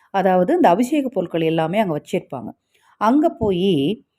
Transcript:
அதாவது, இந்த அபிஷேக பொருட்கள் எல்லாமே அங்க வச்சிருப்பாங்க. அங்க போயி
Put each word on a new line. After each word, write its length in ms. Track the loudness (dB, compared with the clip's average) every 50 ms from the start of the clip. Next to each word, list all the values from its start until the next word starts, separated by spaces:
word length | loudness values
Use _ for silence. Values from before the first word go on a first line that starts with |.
| _ _
அதாவது, 440 | -4 0 2 2 4 4 2 2 2
இந்த 200 | 4 4 4 4
அபிஷேக 320 | 4 2 0 0 -2 -2
பொருட்கள் 340 | -2 -4 -6 -6 -4 -4 -2
எல்லாமே 380 | -2 0 0 0 -2 -2 0 -2
அங்க 220 | -2 -2 -2 -6
வச்சிருப்பாங்க. 480 | -6 -4 -6 -6 -6 -6 -14 -12 -12 -14 -16 _ _ _ _ _ _ _ _ -4
அங்க 300 | -2 0 2 2 2 0
போயி 760 | -2 -2 -4 -2 -2 0 0 0 0 0 0 -2 -4 -6 _ _ _